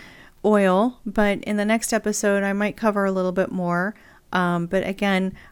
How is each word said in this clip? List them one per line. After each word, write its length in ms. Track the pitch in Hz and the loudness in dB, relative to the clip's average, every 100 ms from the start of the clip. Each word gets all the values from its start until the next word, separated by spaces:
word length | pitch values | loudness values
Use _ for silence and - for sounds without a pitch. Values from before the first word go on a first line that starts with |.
| - - - _ | -20 -20 -20 _
oil, 580 | 208 208 196 185 233 247 | 2 4 4 4 2 -2
but 400 | - 196 208 196 | -6 0 2 0
in 140 | - 208 | -2 -2
the 60 | 208 | 0
next 260 | 226 - | 0 0
episode, 500 | 220 208 208 208 202 | -2 -2 -2 0 2
I 120 | 196 | 0
might 240 | 196 208 - | -2 -4 0
cover 260 | 226 202 | 0 0
a 80 | 196 | 0
little 200 | 190 185 | 0 0
bit 200 | 185 185 | 0 -2
more. 420 | 185 175 175 190 214 - - _ | -2 -2 -2 -2 -6 -20 -20 _
Um, 320 | 180 180 175 170 | -2 0 0 0
but 180 | 190 - | -2 -2
again, 460 | 190 202 190 185 - - | -2 0 0 -2 -6 -20